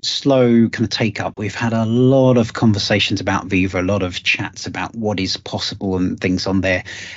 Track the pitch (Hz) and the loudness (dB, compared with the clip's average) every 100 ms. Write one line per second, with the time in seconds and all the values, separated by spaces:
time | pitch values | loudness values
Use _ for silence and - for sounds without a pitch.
0 | - - 143 131 123 117 113 - 107 - | -8 -2 2 4 6 6 4 0 -2 0
1 | 113 - 92 - 104 - 117 113 113 120 | -2 -2 -8 -6 -8 -4 -2 0 0 4
2 | 127 135 131 123 113 - 113 104 - 104 | 6 6 6 4 2 2 2 2 0 0
3 | - 98 92 98 95 98 92 92 92 101 | 0 -2 -2 -4 0 0 0 0 -2 -2
4 | 92 87 - - 95 - 92 90 87 113 | -2 -4 -2 -2 -4 -10 -10 -8 -8 -6
5 | 107 98 92 - - 107 - - 101 92 | -4 -2 -4 -6 -8 -8 -8 -6 -4 -2
6 | 92 - 95 92 98 95 92 92 - - | -2 -2 -2 -2 0 0 0 -2 -4 -14
7 | - | -16